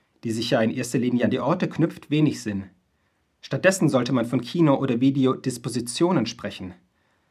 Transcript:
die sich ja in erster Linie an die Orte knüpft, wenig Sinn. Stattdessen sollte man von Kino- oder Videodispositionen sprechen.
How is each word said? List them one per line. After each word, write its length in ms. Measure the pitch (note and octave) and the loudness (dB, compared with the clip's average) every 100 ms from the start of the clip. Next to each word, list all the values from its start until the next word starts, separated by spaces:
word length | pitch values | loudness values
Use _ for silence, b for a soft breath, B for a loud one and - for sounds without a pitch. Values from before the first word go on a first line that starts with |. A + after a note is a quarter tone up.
| b b | b b
die 100 | A#2 | -6
sich 180 | A2+ A2+ | -4 0
ja 100 | C3+ | 2
in 80 | A2+ | 2
erster 280 | B2+ B2 C3+ | 0 -4 -2
Linie 260 | B2 A#2+ | 0 2
an 60 | A2 | 2
die 100 | B2+ | 0
Orte 260 | B2 F#3 F3+ | 0 -2 -2
knüpft, 440 | - D#3+ - - | 0 -2 -2 -4
wenig 320 | D3+ D3 - | 0 2 0
Sinn. 220 | A2 G2 F#2+ _ _ _ _ _ _ _ | -6 -8 -8 _ _ _ _ _ _ _
Stattdessen 480 | - C3+ F3+ F#3+ D#3+ | -8 2 2 4 2
sollte 240 | B2+ A#2+ | 2 2
man 140 | B2+ A2+ | 0 0
von 160 | C3+ | -2
Kino- 340 | - F3 D#3 C3+ | -2 2 4 4
oder 240 | C3 A#2 | 2 2
Videodispositionen 1300 | C3+ C3+ C3 B2 C3 B2 - A#2 A#2+ - E3+ E3+ G#2+ | 2 2 2 0 -4 -6 -6 -6 -6 0 2 2 0
sprechen. 480 | - G2+ - F#2 - _ _ _ _ _ | -6 -12 -12 -14 -16 _ _ _ _ _